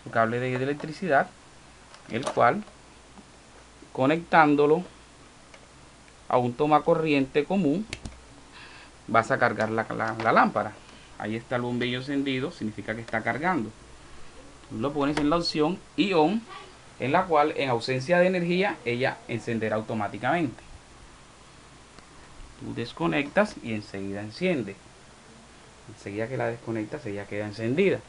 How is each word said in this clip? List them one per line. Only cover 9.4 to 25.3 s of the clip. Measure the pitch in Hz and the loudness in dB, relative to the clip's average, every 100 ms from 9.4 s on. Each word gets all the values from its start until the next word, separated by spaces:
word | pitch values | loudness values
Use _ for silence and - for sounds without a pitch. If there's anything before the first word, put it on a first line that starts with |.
| 120 107 110 | 2 2 -2
la, | 110 110 | -2 -4
la, | 117 113 113 | -4 -4 0
la | 113 | 2
lámpara. | 175 240 107 104 - - - - - | 4 4 0 -4 -8 -20 -20 -20 -10
Ahí | 107 113 | -6 -6
está | 123 123 | -4 -4
el | |
bombillo | 120 123 123 123 | -2 -2 -2 -4
encendido, | 135 139 139 131 147 | -4 -4 -2 -2 -4
significa | - 107 107 101 | -6 -8 -8 -8
que | 113 | -8
está | 113 113 | -4 -4
cargando. | 113 117 170 170 107 - - - - - - - - - - | -2 -2 0 -2 -4 -10 -20 -20 -18 -16 -16 -16 -20 -20 -12
Tú | 110 | -4
lo | 135 | -2
pones | 151 139 151 | 0 0 2
en | 147 | 2
la | 170 | 2
opción | 170 156 151 185 - - | 0 0 0 0 -8 -2
y | 196 | 2
on, | 170 151 220 - - - - - - | 4 4 2 -4 -16 -16 -20 -20 -6
en | 123 | 0
la | 160 | 2
cual, | 185 156 151 - | 4 4 4 0
en | 135 | 0
ausencia | 120 113 131 131 175 | 0 0 -2 2 4
de | 180 | 4
energía, | 185 175 180 202 - | 4 0 0 0 -2
ella | 120 120 127 - - | -4 0 -2 -4 -6
encenderá | 117 117 113 110 107 | -6 -4 -2 0 -2
automáticamente. | 110 117 101 104 123 170 143 - - - - - - - - - - - - - - - - - - - - - | -2 -4 -4 -4 -2 0 -2 -6 -18 -20 -20 -20 -20 -20 -20 -20 -20 -20 -20 -20 -20 -20 -20 -20 -20 -18 -18 -14
Tú | 113 | -10
desconectas | 110 120 - 165 156 143 - 214 - | -8 -8 -4 -2 -2 0 0 0 -2
y | 117 | -6
enseguida | 107 - 98 98 98 | -6 -8 -10 -8 -8
enciende. | 104 107 185 151 101 98 - - - - - | -10 -4 -2 0 -4 -10 -20 -20 -20 -20 -20